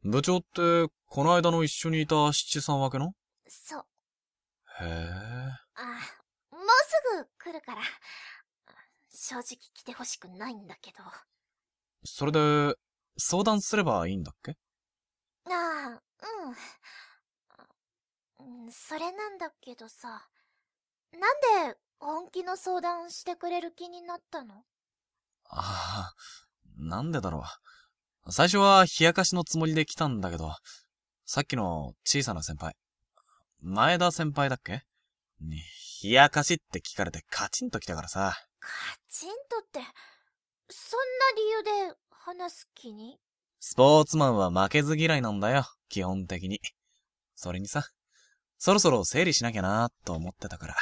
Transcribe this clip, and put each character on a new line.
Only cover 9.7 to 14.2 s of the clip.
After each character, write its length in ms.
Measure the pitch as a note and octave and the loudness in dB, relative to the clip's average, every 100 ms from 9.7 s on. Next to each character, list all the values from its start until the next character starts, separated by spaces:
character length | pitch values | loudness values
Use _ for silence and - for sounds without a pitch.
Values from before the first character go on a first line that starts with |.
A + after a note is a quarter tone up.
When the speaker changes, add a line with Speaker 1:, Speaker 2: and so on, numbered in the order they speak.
Speaker 2:
来 100 | - | -20
て 80 | - | -18
ほ 140 | B3 B3 | -12 -8
し 120 | - | -8
く 120 | F3+ | -12
な 180 | F#3 A3 | -14 -12
い 60 | |
ん 120 | A3+ F#3+ | -12 -16
だ 120 | F3+ | -20
け 100 | - | -20
ど。 80 | - F#3+ - _ _ _ _ _ _ _ _ - | -20 -20 -20 _ _ _ _ _ _ _ _ -18
Speaker 1:
そ 200 | - C#3+ | -4 0
れ 60 | |
で、 440 | D#3 D3+ D3 C#3+ - _ _ _ - | 4 4 4 2 0 _ _ _ -4
相 260 | - F3 | 0 2
談 160 | G#3 G#3+ | 4 2
す 160 | G3 G#3+ | 2 0
れ 80 | |
ば 240 | E3+ G#2 E2+ | 2 2 2
い 60 | |
い 40 | |
ん 60 | F#2+ | -2